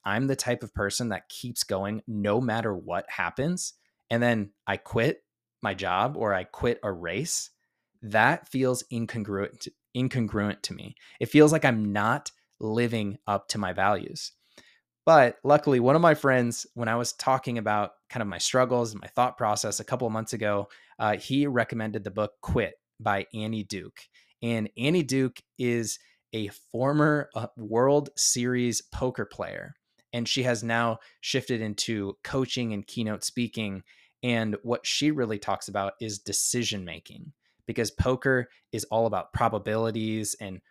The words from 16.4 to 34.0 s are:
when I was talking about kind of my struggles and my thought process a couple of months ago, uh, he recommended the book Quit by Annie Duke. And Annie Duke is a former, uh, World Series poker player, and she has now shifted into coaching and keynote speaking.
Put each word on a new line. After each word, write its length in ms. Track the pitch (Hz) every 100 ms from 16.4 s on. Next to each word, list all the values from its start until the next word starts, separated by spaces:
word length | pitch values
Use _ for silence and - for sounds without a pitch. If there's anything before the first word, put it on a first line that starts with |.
| 120 117 -
when 140 | - 117
I 60 |
was 180 | 117 120
talking 460 | - - 131 - 120
about 360 | 104 107 101 - -
kind 140 | 123
of 60 | 104
my 100 | 87
struggles 540 | - 127 127 123 117
and 80 | 104
my 80 | -
thought 280 | - 123 -
process 440 | 110 107 110 98
a 40 |
couple 220 | 107 123 117
of 60 |
months 200 | 110 113
ago, 360 | 113 104 101 101 - - -
uh, 180 | 110 101
he 300 | - 135 143
recommended 560 | 123 110 117 110 107
the 60 | 101
book 240 | 98 104 -
Quit 340 | - 131 95 - _ -
by 260 | 110 98 95
Annie 300 | 113 107 110
Duke. 380 | 101 101 - - - _ _ _
And 280 | 117 113 107 -
Annie 260 | 131 180
Duke 400 | 135 131 131 - - -
is 400 | 123 120 110 - _ _ _
a 160 | 113 101
former, 800 | - _ 113 131 151 151 147 -
uh, 140 | 113 113 -
World 540 | 107 110 131 147 143 -
Series 640 | - 127 123 127 123 110
poker 440 | - - 127 123
player, 500 | 104 - 92 50 - - _ _ _
and 160 | 120 117
she 160 | 147
has 180 | 127 117
now 360 | 117 117 117 113 - _
shifted 400 | - 131 - 120
into 560 | 110 104 - 110 98 -
coaching 500 | - 139 127 - 117
and 140 | 104 101
keynote 380 | - 110 104
speaking. 580 | - - 120 - 107 95 - _